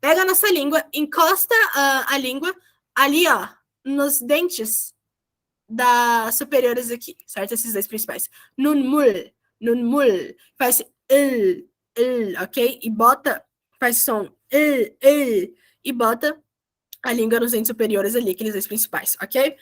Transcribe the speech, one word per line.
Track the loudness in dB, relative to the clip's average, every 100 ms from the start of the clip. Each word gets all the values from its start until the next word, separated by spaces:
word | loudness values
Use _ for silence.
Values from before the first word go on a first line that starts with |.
Pega | 2 2
a |
nossa | 2 2 2
língua, | 2 2 -2 -2
encosta, | -6 -4 2 2 2 2 2 2
ah, | 2 0 0 -2
a | -2
língua | -2 -4 -6 -8 _ _ _
ali, | 0 2 4 2
ó, | 2 -2 _ _ _
nos | -6 -2 0 -2
dentes. | 0 0 0 -6 -6 -6 -8 _ _ _ _ _ _ _ _
das | -2 2 4 2 0 0
superiores | -4 0 2 2 -2 -6
aqui, | -10 -12 -20
certo? | -16 -10 -6
Esses | -6 -4
dois | -6 -6
principais. | -8 -8 -8 -10 -12 -18 -2
Nun | 0 2 2
mul, | 2 2 0 -8 _ _ _
nun | -2 -2
mul, | 0 2 2 2 -4 -14 _ _
faz | 0 0 -4 _ _
il, | 4 4 2 0 0 -8 _ _
il, | -2 0 0 -4 -6
ok? | -8 -2 -2 -2
E | -8
bota, | 2 4 4 0 -6 _ _ _ _
faz | -2 0
som | 0 -2 -4 _ _
il, | 2 2 2 -2 _
il, | 4 4 2 0 -2 -10 _ _
e | -8
bota | 0 0 0 -4 -6 _ _ _ _ _ -12
a | -4
língua | -2 0 0
nos | 0
dentes | -2 -2
superiores | -2 0 0 0
ali, | -2 -2
aqueles | -4 -6
dois | -6 -8
principais, | -6 -4 -4 -6 -8
ok? | -4 0 -2 -2